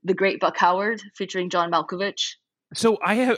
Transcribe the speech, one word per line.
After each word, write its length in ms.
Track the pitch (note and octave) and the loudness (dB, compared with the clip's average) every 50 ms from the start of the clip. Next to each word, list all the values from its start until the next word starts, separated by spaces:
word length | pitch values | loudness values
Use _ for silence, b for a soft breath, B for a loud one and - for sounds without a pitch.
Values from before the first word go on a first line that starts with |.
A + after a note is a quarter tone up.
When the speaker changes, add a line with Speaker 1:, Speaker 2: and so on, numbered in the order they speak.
| - | -2
Speaker 1:
The 100 | F3+ F#3 | -2 0
Great 240 | - G3 G3 - - | 2 2 0 2 0
Buck 180 | F#3 E3 - | 0 0 2
Howard, 440 | - F#3+ F3 F3+ F#3+ G3+ G#3+ A#3 G#3 - G3+ - | 2 4 4 4 2 0 -2 -4 -6 -10 -14 -10
featuring 340 | - G3 F3+ - F#3 F3+ F3+ | -10 -8 -6 -4 -4 -4 0
John 220 | F#3 F3 E3+ E3+ | 0 0 0 2
Malkovich. 640 | E3+ D#3+ D#3 - F#3+ F3+ G3 G3+ - - - - - - _ _ _ _ _ _ - | 0 0 0 -2 -4 -4 -4 -4 -4 -6 -6 -8 -8 -12 _ _ _ _ _ _ -4
Speaker 2:
So 240 | - - A3+ G#3+ - - | 0 2 2 2 2 0
I 120 | F3+ G#3+ | 0 2
have, 220 | A#3 B3+ C4 A#3 | 2 2 2 0